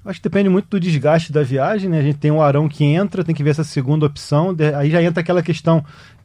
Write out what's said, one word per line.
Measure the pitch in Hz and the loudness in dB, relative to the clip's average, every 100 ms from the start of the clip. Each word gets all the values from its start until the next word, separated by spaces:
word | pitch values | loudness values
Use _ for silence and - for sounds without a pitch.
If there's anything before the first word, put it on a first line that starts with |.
Acho | 202 185 | -14 -8
que | 165 | -4
depende | 190 196 | 0 2
muito | 185 202 | 0 0
do | 202 | -4
desgaste | 175 151 147 165 165 | 0 0 2 2 2
da | 151 | -2
viagem, | 131 131 147 214 190 | 0 0 -2 -2 -2
né? | 160 | 0
A | |
gente | 143 147 | 0 0
tem | 151 | 0
o | 151 | 2
Arão | 143 143 156 | 2 2 0
que | - | 0
entra, | 147 160 202 190 | 0 2 0 -2
tem | 170 | -4
que | 160 | -2
ver | 143 | 0
essa | 147 | 0
segunda | 147 147 127 156 147 | -2 -4 -2 0 0
opção, | 147 - 147 180 | -4 -2 0 0
de-, | 170 151 143 | 0 -2 0
aí | 143 | 0
já | 170 | 2
entra | 170 175 | 2 0
aquela | 170 180 | 0 -2
questão | 170 165 165 165 147 - - - | 0 -2 2 0 0 -12 -20 -18